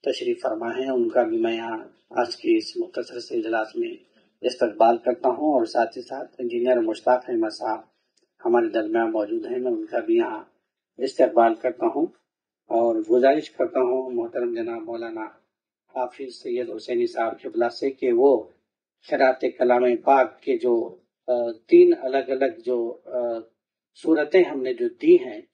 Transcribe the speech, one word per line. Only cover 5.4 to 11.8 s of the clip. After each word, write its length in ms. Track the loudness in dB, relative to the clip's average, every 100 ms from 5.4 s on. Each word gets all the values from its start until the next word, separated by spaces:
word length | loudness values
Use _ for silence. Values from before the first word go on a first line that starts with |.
| 0 0
और 100 | 0
साथ 220 | -2 -2 -4
ही 40 |
साथ 240 | -14 -14 -14 -10
इंजीनियर 380 | -6 -2 0 0
मुश्ताक 440 | 0 -2 0 0 0
अहमद 200 | -4 -4
साहब 420 | -4 -6 -6 -10 _ _ _ _ _
हमारे 260 | 0 2 2
दरमियान 400 | -2 -2 -2 0
मौजूद 360 | -2 -4 -6 -6
हैं, 140 | -6
मैं 120 | -4
उनका 280 | -4 -4 -6
भी 180 | 0 0
यहाँ 380 | 0 -6 -14 _ _ _ _ -8
इस्तकबाल 560 | -8 2 2 4 2 2
करता 300 | -4 -2